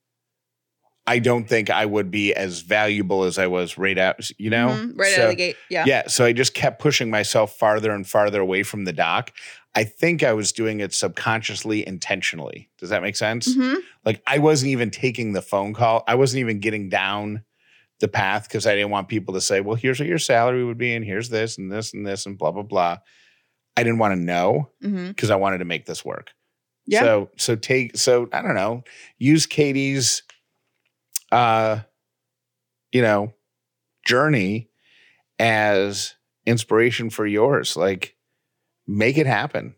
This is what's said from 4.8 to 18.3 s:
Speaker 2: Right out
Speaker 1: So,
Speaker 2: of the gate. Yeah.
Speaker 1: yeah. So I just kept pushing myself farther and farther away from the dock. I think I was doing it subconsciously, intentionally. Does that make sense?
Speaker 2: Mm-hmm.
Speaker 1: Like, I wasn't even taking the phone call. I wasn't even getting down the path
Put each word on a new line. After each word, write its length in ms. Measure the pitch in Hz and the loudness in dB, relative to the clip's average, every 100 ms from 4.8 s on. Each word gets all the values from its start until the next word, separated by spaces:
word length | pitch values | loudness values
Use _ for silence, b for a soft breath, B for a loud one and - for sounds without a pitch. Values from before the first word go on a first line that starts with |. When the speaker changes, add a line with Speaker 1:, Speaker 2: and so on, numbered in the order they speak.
| 233 - | -4 -2
Speaker 2:
Right 120 | 196 | 2
out 20 | 185 | 4
Speaker 1:
So, 80 | - | 2
Speaker 2:
of 40 | |
the 40 | 175 | 2
gate. 200 | 180 - B | -4 -6 B
Yeah. 140 | 175 160 | -2 2
Speaker 1:
yeah. 220 | 127 - | 2 0
So 180 | - 120 | 2 2
I 60 | |
just 200 | 120 127 | 2 0
kept 260 | - 135 - | 0 -2 0
pushing 300 | 151 135 117 | 0 0 0
myself 480 | 107 101 117 104 - | -2 0 2 0 2
farther 340 | 110 107 107 | 2 2 0
and 160 | 101 92 | -2 0
farther 320 | 110 104 101 | 2 2 2
away 220 | 95 95 | 0 0
from 220 | 98 107 92 | -2 -6 -6
the 80 | |
dock. 380 | 80 85 92 127 - B B B | -2 0 0 -4 -14 B B B
I 100 | 107 | -4
think 380 | 110 - 170 165 | -4 0 0 2
I 100 | 143 | 2
was 180 | 107 101 | 2 -2
doing 280 | - 110 107 | -2 -2 -2
it 140 | 98 | -4
subconsciously, 920 | - 98 - 117 110 107 101 110 107 - | -2 -4 -4 -2 -2 -4 -8 -4 -4 -4
intentionally. 840 | 90 - 95 - 82 64 - - - | -8 -6 -4 -4 -6 -10 -14 -20 -14
Does 120 | 90 | -4
that 120 | 101 | -2
make 140 | 98 - | -2 -2
sense? 320 | 110 117 247 254 | -4 -2 -2 0
Speaker 2:
Mm-hmm. 240 | 254 339 B B 110 | 0 -2 B B -4
Speaker 1:
Like, 160 | 113 - | -4 0
I 100 | 143 | 2
wasn't 340 | 151 151 135 | 4 4 2
even 200 | 127 110 | 0 -2
taking 420 | - 131 120 110 | -2 -4 -2 -4
the 80 | 95 | -4
phone 320 | - 101 104 | -2 -2 -2
call. 300 | 107 117 113 - | 0 2 2 2
I 80 | 123 | 2
wasn't 240 | 135 131 | 4 2
even 180 | 117 104 | -2 -2
getting 300 | 110 107 98 | -2 -4 -2
down 540 | 98 95 104 104 107 - b b b b - | -2 -2 -4 -6 -8 -12 b b b b -4
the 80 | - | -2
path 420 | - 95 | 0 0